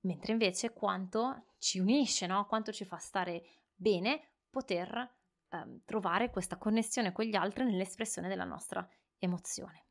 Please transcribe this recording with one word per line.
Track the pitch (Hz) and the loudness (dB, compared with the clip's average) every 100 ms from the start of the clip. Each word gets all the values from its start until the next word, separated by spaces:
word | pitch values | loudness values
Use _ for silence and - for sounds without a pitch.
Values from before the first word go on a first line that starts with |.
Mentre | 185 165 - | -2 -4 -2
invece | 226 208 180 226 | 2 2 2 -4
quanto | - 202 190 190 220 247 269 - _ | -2 -2 -2 -2 -2 -2 -4 -14 _
ci | - 185 | -4 2
unisce, | 185 277 262 - 175 | 4 4 4 0 0
no? | 190 208 | 0 2
Quanto | 220 220 | -2 -2
ci | 202 | -8
fa | 190 170 | -10 -10
stare | - 190 180 170 175 - _ | -4 -2 -2 -4 -8 -20 _
bene | _ 190 185 202 302 - _ _ | _ 4 4 4 0 -4 _ _
poter, | 262 262 175 180 226 247 _ _ _ _ | -8 -2 -2 -2 -6 -6 _ _ _ _
ehm, | 175 127 123 | -10 -10 -14
trovare | - 220 185 180 240 | -4 0 2 2 2
questa | - 180 185 | 0 -4 -2
connessione | 220 220 220 - 208 | 2 2 2 2 0
con | 185 | 0
gli | 220 | 2
altri | 202 185 - | 2 2 2
nell'espressione | 254 185 190 - 220 - 180 | 2 2 0 -4 -4 -4 -4
della | 190 | -4
nostra | 90 - - - 180 _ _ _ | -4 -6 -6 -6 -6 _ _ _
emozione. | 185 175 - - 180 - _ | -2 -2 -4 -8 -10 -16 _